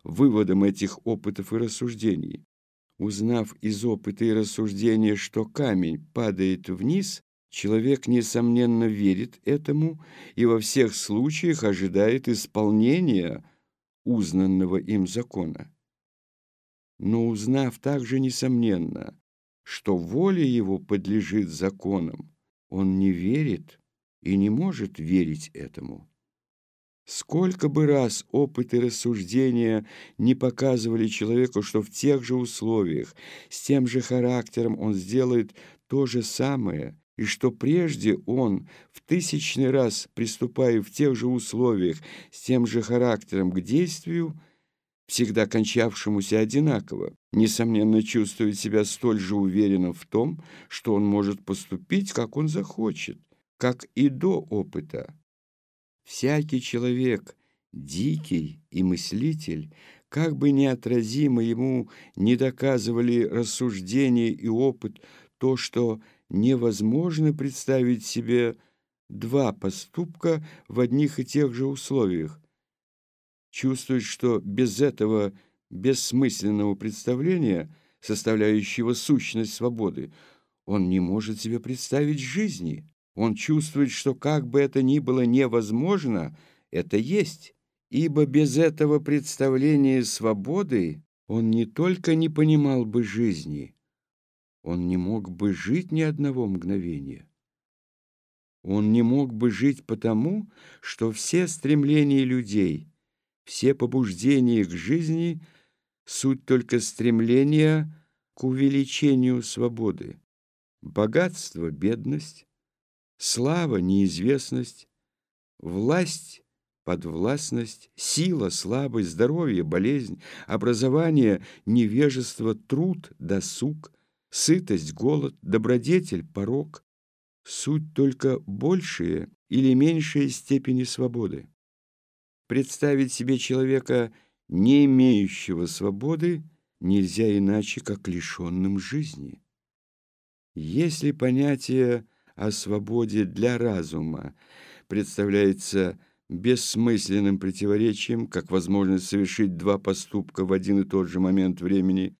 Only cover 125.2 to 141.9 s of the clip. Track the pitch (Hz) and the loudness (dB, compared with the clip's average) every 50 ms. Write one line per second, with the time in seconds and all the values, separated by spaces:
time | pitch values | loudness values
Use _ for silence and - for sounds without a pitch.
125.2 | 139 135 - _ - - 98 113 110 110 127 123 117 131 175 180 180 180 - 87 | -2 -4 -6 _ -6 0 0 0 2 2 2 2 2 2 2 2 0 0 -4 -6
126.2 | 78 - - 101 101 107 123 139 151 156 - - _ _ _ _ _ _ _ _ | -6 -6 -8 -6 -4 -2 -2 -4 -4 -6 -12 -20 _ _ _ _ _ _ _ _
127.2 | _ _ _ _ _ - - - - 143 151 156 156 156 - - 139 139 127 - | _ _ _ _ _ -16 -12 -8 -4 -2 -2 -2 -2 -4 0 2 2 2 2 0
128.2 | - 135 131 - - - 98 104 123 151 185 185 - - - - 85 85 80 80 | 0 0 0 -2 -4 -8 -8 -4 -2 0 0 0 -2 -4 -6 -4 -4 -2 -4 -4
129.2 | 82 - - _ _ - - 127 131 131 127 127 143 160 165 160 151 156 - 147 | -6 -8 -14 _ _ -2 0 2 4 6 6 6 6 4 4 2 0 -2 0 0
130.2 | 143 135 123 - - - 139 131 135 131 127 127 127 127 - - 131 123 117 120 | 0 -2 -2 -6 -4 0 0 0 0 0 0 0 -2 -2 -4 -4 -4 -4 -2 -4
131.2 | 110 92 - 69 60 - _ _ _ _ _ _ _ _ _ _ _ _ _ _ | -4 -4 -6 -8 -12 -14 _ _ _ _ _ _ _ _ _ _ _ _ _ _
132.2 | _ _ _ _ _ - 113 131 135 135 - - - 147 143 135 135 127 - - | _ _ _ _ _ -4 0 0 0 -2 -2 -2 0 2 2 2 2 0 -2 -4
133.2 | 123 123 135 123 - - 127 127 131 131 135 131 - - 131 123 117 113 - _ | -2 0 0 0 0 0 0 0 2 2 2 0 0 2 0 0 0 0 -4 _
134.2 | _ _ _ _ _ - - 87 98 120 139 143 143 139 131 131 131 131 120 104 | _ _ _ _ _ -4 0 2 6 6 8 8 8 8 8 8 8 8 6 6
135.2 | 101 95 - - - - 90 82 87 85 - - 98 101 98 101 120 147 165 156 | 4 2 -2 -6 -6 -6 -4 -4 -4 -4 -4 -4 -4 -4 -4 -2 -4 -4 -2 -2
136.2 | 160 175 175 156 156 - _ _ _ _ _ - - 90 98 101 95 90 - 107 | 0 -2 -2 -2 -6 -12 _ _ _ _ _ -6 0 2 2 2 2 2 0 0
137.2 | 113 110 104 101 98 98 104 107 104 - - - - - 104 98 - 95 87 87 | 2 2 4 4 4 2 2 0 0 -4 -6 -8 -8 -8 -8 -8 -6 -6 -6 -6
138.2 | 78 - - - 87 85 87 92 92 95 98 98 92 - 127 151 156 156 151 73 | -6 -8 -8 -8 -6 -4 -2 -2 0 0 -2 -2 -4 -6 -6 -6 -6 -6 -8 -14
139.2 | 71 65 - - _ _ _ _ _ _ _ _ _ _ _ _ _ _ _ _ | -14 -14 -16 -18 _ _ _ _ _ _ _ _ _ _ _ _ _ _ _ _
140.2 | _ _ _ _ _ _ - 80 78 78 90 127 170 170 156 156 - 147 - - | _ _ _ _ _ _ -12 -10 -8 -4 -2 0 0 0 -2 -2 -2 -2 -2 0
141.2 | 127 127 127 131 139 143 143 131 - - 127 131 127 123 | 0 0 2 2 2 0 0 -2 -2 -2 0 2 2 2